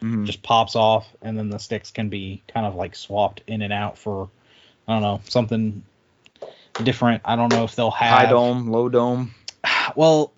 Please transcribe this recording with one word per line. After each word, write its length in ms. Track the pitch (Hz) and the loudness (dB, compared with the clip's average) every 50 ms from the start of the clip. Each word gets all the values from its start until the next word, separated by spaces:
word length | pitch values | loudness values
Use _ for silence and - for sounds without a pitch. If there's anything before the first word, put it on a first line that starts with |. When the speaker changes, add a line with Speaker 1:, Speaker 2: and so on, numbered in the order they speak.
Speaker 1:
Mm-hmm. 240 | 110 113 117 107 104 | -6 -4 -4 -4 -4
Speaker 2:
just 160 | 104 98 - | -6 -8 -6
pops 340 | - - 117 113 110 - - | 0 2 4 4 4 2 0
off, 300 | 113 110 110 110 110 - - _ - | 2 2 4 2 2 0 -6 _ -14
and 160 | - 110 110 | -10 -8 -6
then 120 | 107 107 104 | -6 -6 -6
the 80 | 104 104 | -8 -8
sticks 320 | - - 117 104 - - | -8 -8 -8 -8 -8 -10
can 160 | - - 110 101 | -10 -8 -6 -6
be 320 | 104 101 95 95 95 - _ | -6 -8 -10 -10 -12 -14 _
kind 180 | - - 117 107 | -8 -6 -4 -4
of, 100 | 104 92 | -4 -4
like, 200 | 87 92 87 - | -6 -8 -8 -10
swapped 460 | - - - 101 104 101 95 - - - | -14 -12 -6 -2 0 0 -2 -2 -6 -12
in 140 | - 110 107 104 | -8 -6 -6 -4
and 100 | 101 101 | -4 -4
out 240 | 101 104 98 - | -4 -4 -6 -8
for, 320 | - - 107 101 95 95 95 _ _ _ _ _ _ _ _ _ _ - | -10 -8 -8 -6 -6 -8 -10 _ _ _ _ _ _ _ _ _ _ -6
I 60 | - 113 | -2 -2
don't 80 | 110 | 0
know, 200 | 104 101 101 101 - - | 0 0 -2 -4 -6 -2
something 540 | - 123 113 110 117 110 110 107 104 101 - _ _ _ _ _ _ _ _ _ _ - - - - - - _ - - 117 | 0 0 0 0 0 -2 -2 -2 -4 -8 -14 _ _ _ _ _ _ _ _ _ _ -20 -20 -20 -20 -20 -20 _ -8 -4 -2
different. 380 | 131 127 - 123 120 113 107 - | -2 0 2 2 2 0 0 0
I 100 | - 117 | -2 0
don't 160 | 117 120 117 | 0 2 2
know 120 | 117 117 113 | 2 2 0
if 100 | 110 - | -2 -2
they'll 160 | 123 117 110 | -2 -2 -2
have 260 | - - 120 117 117 123 | 0 0 2 4 6 6
Speaker 1:
High 100 | 123 120 | 6 6
dome, 420 | 123 120 120 123 123 123 120 113 | 6 4 4 4 0 -2 -2 -2
low 160 | 110 117 120 | 0 0 2
dome. 460 | 123 123 120 120 123 123 127 127 113 - _ - - - _ - | 2 2 2 2 2 0 -2 -4 -6 -10 _ -20 -20 -16 _ -6
Speaker 2:
<sighs> 320 | - - - - - - | -4 -2 -2 -2 -2 2
Well, 360 | 151 160 160 156 151 147 - _ | 4 6 6 6 6 2 0 _